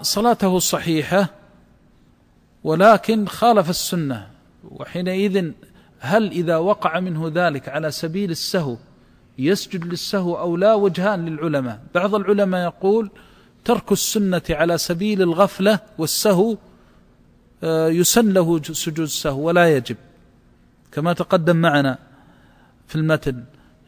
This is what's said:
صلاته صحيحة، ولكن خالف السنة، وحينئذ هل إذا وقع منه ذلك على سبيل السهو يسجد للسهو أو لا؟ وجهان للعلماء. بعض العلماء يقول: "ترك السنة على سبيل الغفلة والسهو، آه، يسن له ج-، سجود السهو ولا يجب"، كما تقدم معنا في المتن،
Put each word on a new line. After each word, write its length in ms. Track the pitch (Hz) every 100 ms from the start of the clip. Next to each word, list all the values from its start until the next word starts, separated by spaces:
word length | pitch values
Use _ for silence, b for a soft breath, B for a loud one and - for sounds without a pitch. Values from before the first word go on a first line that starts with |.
صلاته 560 | - - 233 233 196 185
صحيحة، 720 | - 156 160 160 131 180 185 - - _ _ _ _ _ _ _ _ _ _ _
ولكن 640 | 156 160 202 208 - 220 196
خالف 440 | - 233 220 165
السنة، 560 | 180 - 180 147 117 98 - _ _ -
وحينئذ 800 | - - 175 180 185 202 190 170 - - b b _
هل 320 | 127 202 214
إذا 260 | 170 165 165
وقع 440 | 175 202 180 160
منه 320 | 185 156 165
ذلك 340 | 160 175 143 131
على 220 | 143 156
سبيل 400 | - 165 175 202
السهو 460 | 160 - 196 147 117 - _ b b b -
يسجد 460 | 135 196 - 190
للسهو 540 | 170 175 - 202 180 170
أو 180 | 175 170
لا؟ 180 | 202
وجهان 520 | 220 202 175 190 202 165
للعلماء. 540 | 156 165 143 127 107 -
بعض 200 | 175 190
العلماء 500 | 208 190 208 196 185
يقول: 460 | 175 - 190 220 208 b b b b _
"ترك 280 | - 233 -
السنة 500 | 196 - 220 196 180 -
على 280 | 151 170 170
سبيل 440 | - 170 208 202
الغفلة 560 | 180 165 196 - 190 214 - -
والسهو، 580 | 160 - 214 180 220 208 - b b b b _ _ _ _ _
آه، 240 | 165 160 160
يسن 440 | 165 175 233 226
له 260 | 190 165 170
ج-، 140 | 151
سجود 280 | 156 - 156
السهو 400 | 156 - 156 135
ولا 360 | 156 175 170 143
يجب"، 200 | 123 117 - _ _ _ _ _ _ _ _
كما 200 | - 160
تقدم 440 | 175 175 185 160 165
معنا 420 | 165 147 135 127 - b b b b b b b -
في 100 | 156
المتن، 480 | 160 156 147 123 120 b b b